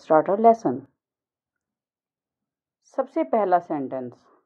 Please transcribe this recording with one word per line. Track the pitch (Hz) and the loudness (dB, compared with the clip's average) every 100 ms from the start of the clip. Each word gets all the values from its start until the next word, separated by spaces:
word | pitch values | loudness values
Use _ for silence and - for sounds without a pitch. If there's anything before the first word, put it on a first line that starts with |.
| - | 0
start | 156 156 | 2 2
our | 196 | 2
lesson। | 226 226 - 156 - _ _ _ _ _ _ _ _ _ _ _ _ _ _ _ _ _ _ _ | 4 4 -2 -6 -10 _ _ _ _ _ _ _ _ _ _ _ _ _ _ _ _ _ _ _
सबसे | _ - 262 330 | _ -8 -6 -6
पहला | 320 233 196 175 | -2 -2 2 0
सेंटेंस | 175 156 131 131 123 - _ _ | 0 -8 -6 -8 -10 -14 _ _